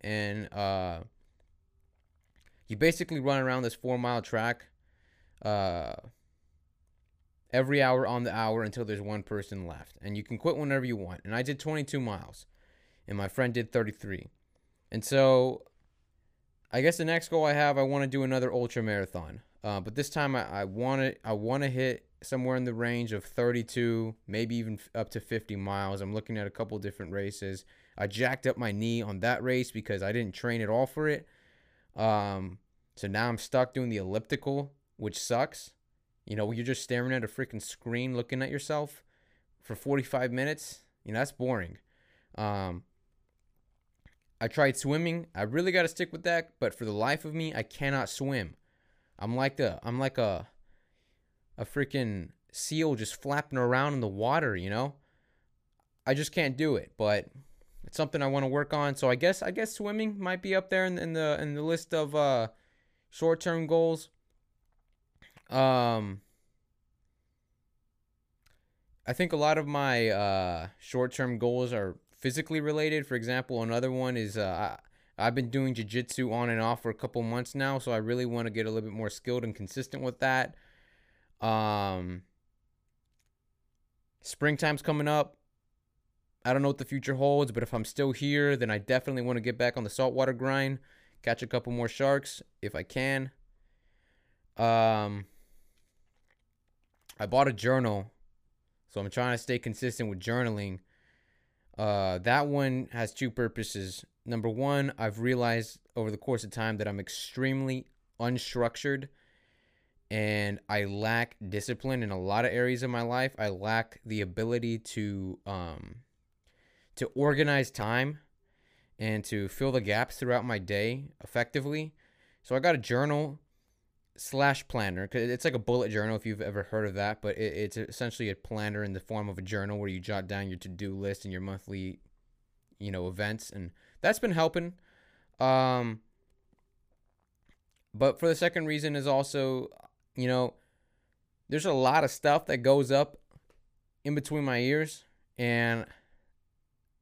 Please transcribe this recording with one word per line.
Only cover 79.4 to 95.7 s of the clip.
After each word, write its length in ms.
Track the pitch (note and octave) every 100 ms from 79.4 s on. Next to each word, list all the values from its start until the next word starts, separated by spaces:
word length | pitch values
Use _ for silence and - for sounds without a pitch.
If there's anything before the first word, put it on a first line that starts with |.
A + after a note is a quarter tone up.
and 100 | A#2
consistent 480 | G#2 G2 - B2+ C3+
with 180 | C3 A#2+
that. 340 | C3+ C3 - - - _ _ _ _ _ _ _
Um, 800 | A2 A2 G#2+ G#2 G2 F#2 F2+ F2+ - _ _ _ _ _ _ _ _ _ _ _ _ _ _ _ _ _ _ _
springtime's 580 | - - D3 D3 D#3 D3
coming 280 | - D3 D3
up. 280 | D3+ D3 - _ _ _ _ _ _ _ _ _ _
I 80 | B2
don't 100 | C3+
know 60 | C#3
what 100 | C#3
the 60 |
future 320 | C3 C#3 C3 C3
holds, 360 | C#3 C#3+ C3+
but 100 | A#2
if 120 | A#2
I'm 100 | A#2+
still 280 | A2 - C#3
here, 440 | B2+ C#3+ D3 C#3+ C3+
then 140 | A#2
I 80 | G#2
definitely 440 | G2+ B2+ - C3
wanna 200 | A#2+ A#2+
get 160 | A2+ A#2
back 180 | B2 B2+
on 80 |
the 60 | G#2+
saltwater 420 | - C3 B2 C3
grind, 460 | A#2+ C3 C3+ C3+ C3+ - - _ _
catch 200 | - A#2
a 40 | A#2+
couple 260 | B2 A#2+
more 160 | A#2+ A#2
sharks 520 | - C3+ C#3 C#3 - - _
if 120 | G2+
I 100 | D#2+
can. 480 | - C3 C3 C3+ C3 - - _ _ _ _ _ _ _ _ _ _ -
Um, 680 | A2+ A2+ A2+ A2 G#2 G2+ F#2+ - - - -